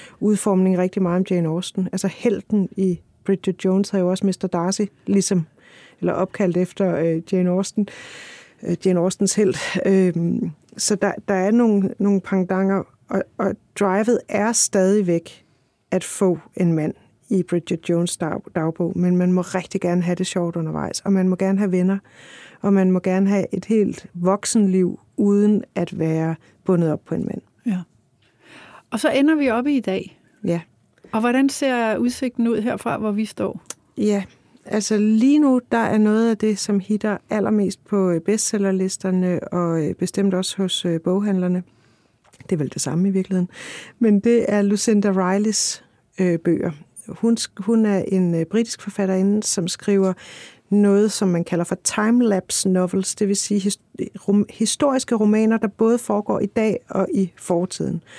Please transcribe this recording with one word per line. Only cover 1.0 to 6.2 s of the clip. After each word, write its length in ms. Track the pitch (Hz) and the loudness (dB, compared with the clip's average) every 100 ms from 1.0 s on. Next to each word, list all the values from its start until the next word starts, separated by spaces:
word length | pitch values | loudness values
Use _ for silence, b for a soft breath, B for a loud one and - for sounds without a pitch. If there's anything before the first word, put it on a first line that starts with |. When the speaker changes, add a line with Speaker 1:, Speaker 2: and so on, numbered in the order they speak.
Speaker 1:
meget 160 | 180 180 | 0 0
om 60 | 190 | 0
Jane 160 | 180 160 | -2 -2
Austen. 420 | 165 - - 185 | -4 -6 -6 -6
Altså 160 | 185 190 | -4 -6
helten 640 | - - 202 - 214 185 - | -2 -2 -2 -2 -2 -2 -2
i 220 | 190 175 - _ - | -2 -2 -8 _ -4
Bridget 400 | 190 - 190 190 | -2 -2 -2 0
Jones 240 | 190 202 | 0 0
har 100 | 196 | 0
jo 100 | 180 | 0
også 160 | 185 196 | 0 -2
mister 220 | 185 190 | -2 -4
Darcy, 340 | 175 175 196 202 - - | -2 -2 -2 -4 -6 -2
ligesom, 400 | 202 - 185 160 b b b b b | 0 2 0 -2 b b b b b
eller 140 | 175 | -4
opkaldt 440 | - | -2